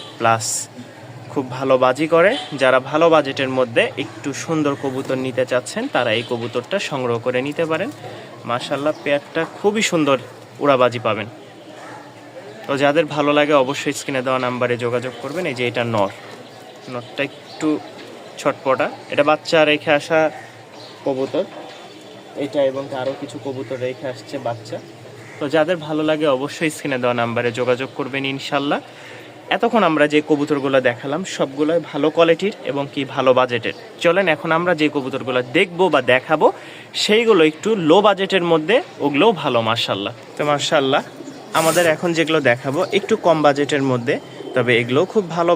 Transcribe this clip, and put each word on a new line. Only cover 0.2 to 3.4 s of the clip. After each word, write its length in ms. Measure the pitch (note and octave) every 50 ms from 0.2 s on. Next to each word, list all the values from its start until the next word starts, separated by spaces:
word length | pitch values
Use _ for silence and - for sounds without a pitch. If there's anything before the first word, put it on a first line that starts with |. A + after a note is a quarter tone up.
| A#2 A2+ A2+ A2+ A2+ - - - - - - - A#2+ - - - - - - - - -
খুব 120 | - D3+ C3 B2+ B2+
ভালো 180 | C3 C3+ C3+ C3+ B2+ B2+
বাজি 220 | B2+ C3 C#3 D#3+ D3+ E3
করে। 180 | E3 E3+ G3+ C4 D4 - - D#3+ B2+
যারা 160 | C3+ C3 B2+ B2+ C3 C3+
ভালো 160 | C#3+ D#3 E3 E3+ D#3+
বাজেটের 360 | D#3 C#3+ C3+ C3 -